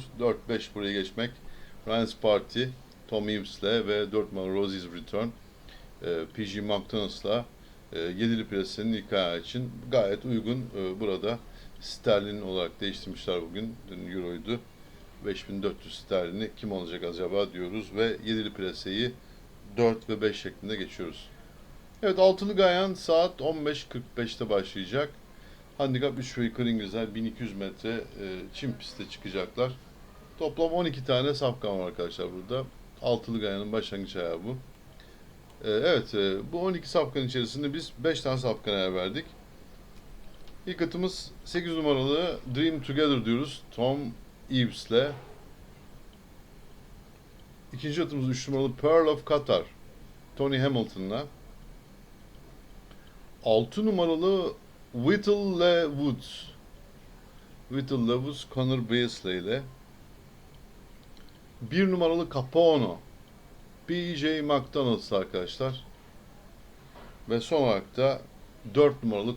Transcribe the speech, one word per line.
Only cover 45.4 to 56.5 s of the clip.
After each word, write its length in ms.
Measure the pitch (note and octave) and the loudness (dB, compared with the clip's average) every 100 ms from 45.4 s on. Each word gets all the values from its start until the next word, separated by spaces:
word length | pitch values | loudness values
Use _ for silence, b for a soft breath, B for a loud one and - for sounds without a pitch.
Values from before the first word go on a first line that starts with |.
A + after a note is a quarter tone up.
| - - - - - - - - - - - - - - - - - - - - - - - | -20 -20 -20 -20 -20 -20 -20 -20 -20 -20 -20 -20 -20 -20 -20 -20 -20 -20 -20 -20 -20 -20 -14
İkinci 300 | C3 D3+ D3+ | -8 -2 0
atımız 260 | D#3+ D3 C3 | 0 0 0
üç 200 | B2+ - | 0 0
numaralı 260 | C3+ C3+ C3+ | 0 0 2
Pearl 320 | D3 E3 D#3 | 6 8 6
of 180 | D3 - | 4 2
Qatar. 380 | D3 C#3+ F#2+ - - - - - - - - | 2 4 2 2 -10 -18 -18 -20 -20 -10 -2
Tony 200 | C#3 C3+ | 0 2
Hamilton'la. 680 | C#3 B2+ G#2 F#2+ F#2+ A2+ D3 - - - - - - - - - - - - - - - - B B B B - A#2 | 2 2 0 -4 -4 -4 -6 -12 -20 -18 -18 -20 -20 -20 -20 -20 -20 -20 -20 -20 -20 -20 -20 B B B B -4 4
Altı 400 | A2 C3 G#3 A3 | 6 4 2 2
numaralı 680 | F#3+ E3+ D#3+ F3+ G3 E3+ - - - - | 4 4 4 4 2 0 -4 -14 -20 -10
Whittle 640 | B2 B2+ G#3 G3+ G#3 G3+ F3 | 0 4 4 4 2 2 4
Le 260 | F3 E3+ D#3+ | 6 6 4
Woods. 420 | C#3 D3 A#2+ - - - | 2 0 0 -6 -14 -16